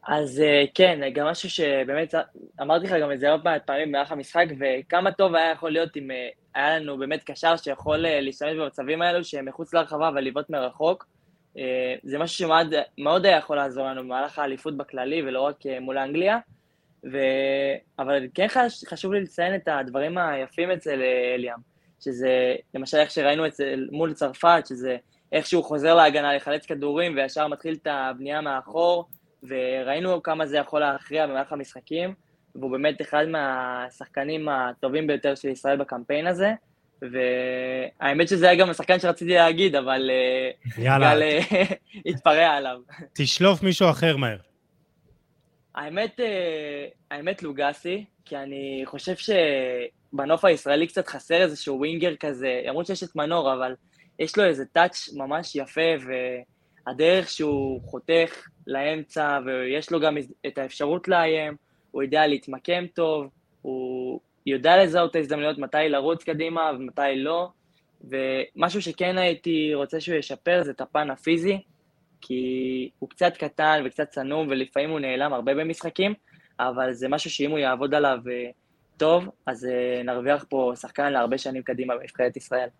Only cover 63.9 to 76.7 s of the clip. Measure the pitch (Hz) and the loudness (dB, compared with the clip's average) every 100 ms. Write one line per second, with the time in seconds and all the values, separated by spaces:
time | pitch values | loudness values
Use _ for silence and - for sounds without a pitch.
63.9 | 127 127 131 _ _ - 135 143 180 190 | -6 -6 -8 _ _ -2 2 8 8 8
64.9 | 160 170 170 143 151 151 143 139 151 156 | 4 2 0 -2 -2 -2 -4 -2 0 2
65.9 | 143 143 165 - 151 165 165 160 131 131 | 2 0 -2 -4 -4 -4 -2 -2 -2 -8
66.9 | - 143 135 139 170 180 _ _ _ _ | -2 -2 0 -2 -4 -4 _ _ _ _
67.9 | _ - 135 131 131 - - 170 196 175 | _ -10 -6 -4 -4 -6 -2 -2 -2 -6
68.9 | 156 180 185 180 165 170 160 151 147 139 | -4 -2 0 0 0 -2 -2 0 -2 -4
69.9 | 160 151 165 139 131 - 180 147 131 127 | -6 -4 -4 -4 -6 0 0 0 -6 -4
70.9 | 151 147 131 - 165 180 196 - _ _ | -2 -2 -4 0 0 0 -2 -6 _ _
71.9 | _ _ _ - 127 127 127 127 131 127 | _ _ _ -8 -4 -4 -4 -4 -4 -8
72.9 | _ 135 - 175 170 151 - 156 156 127 | _ -16 0 0 0 -8 0 2 2 0
73.9 | - 147 - 135 151 156 135 131 139 151 | -4 -6 -4 -4 -4 -2 -2 -2 -2 -2
74.9 | 156 139 127 147 131 120 139 160 165 170 | -4 -4 -2 -2 -2 0 0 -2 -6 -8
75.9 | - 196 208 _ _ _ _ 123 | -2 -2 -2 _ _ _ _ -4